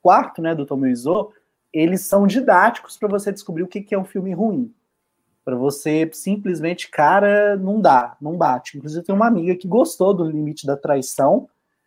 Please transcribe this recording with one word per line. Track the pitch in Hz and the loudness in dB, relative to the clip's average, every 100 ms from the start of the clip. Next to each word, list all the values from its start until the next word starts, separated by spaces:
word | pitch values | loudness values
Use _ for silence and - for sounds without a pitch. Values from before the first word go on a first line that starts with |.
quarto, | 180 208 226 - | 4 4 2 -6
né, | 165 | -4
do | 165 139 | -4 -4
Tomeu | 139 131 | -2 0
Wiseau, | 120 131 180 - _ _ _ _ | 0 -2 -2 -4 _ _ _ _
eles | 160 165 185 | 0 0 0
são | - 196 202 | 0 2 4
didáticos | 226 247 180 214 233 - - | 2 4 6 4 0 -14 -6
pra | 208 | -4
você | 196 202 | -2 -4
descobrir | 196 - 165 | -8 -10 -8
o | 185 | -6
que | 208 | -8
que | 202 | -6
é | 202 | -6
um | |
filme | 185 202 185 | -4 -8 -6
ruim. | 175 220 160 120 _ _ _ _ _ _ _ | -4 -2 -2 -6 _ _ _ _ _ _ _
Pra | - 123 | -6 -2
você | 139 143 156 156 160 | -2 -2 -2 -2 -2
simplesmente, | - 190 208 196 165 165 175 - | -6 -6 -4 -4 -4 -4 -6 -6
cara, | - 147 196 202 208 208 202 | 0 2 4 4 2 2 0
não | 190 214 | -2 2
dá, | 175 127 123 - | 4 4 2 -10
não | 147 170 | -8 -2
bate. | 156 123 - 143 | -2 -2 -6 -14
Inclusive, | 151 160 | -12 -10
tem | 175 | -2
uma | 196 233 | 0 2
amiga | 208 170 180 | 2 0 -4
que | 185 | 0
gostou | 208 330 - 190 | 0 0 0 0
do | 185 | 2
Limite | 160 151 151 151 139 | -2 -4 -6 -6 -6
da | 143 | -4
Traição. | 151 139 123 - 135 190 - _ _ _ | -2 -2 -2 0 2 2 -2 _ _ _